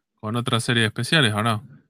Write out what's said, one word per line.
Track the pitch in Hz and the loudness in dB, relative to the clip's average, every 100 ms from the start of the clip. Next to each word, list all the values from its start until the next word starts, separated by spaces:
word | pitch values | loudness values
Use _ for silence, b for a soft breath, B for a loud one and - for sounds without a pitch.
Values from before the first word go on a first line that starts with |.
| _ _ | _ _
con | 107 120 | -6 -4
otra | 123 117 | -2 -2
serie | - 117 | 0 0
de | 107 | 0
especiales, | - 120 165 117 | -2 0 2 2
¿o | 104 | 2
no? | 113 107 - - | 0 -2 -6 -20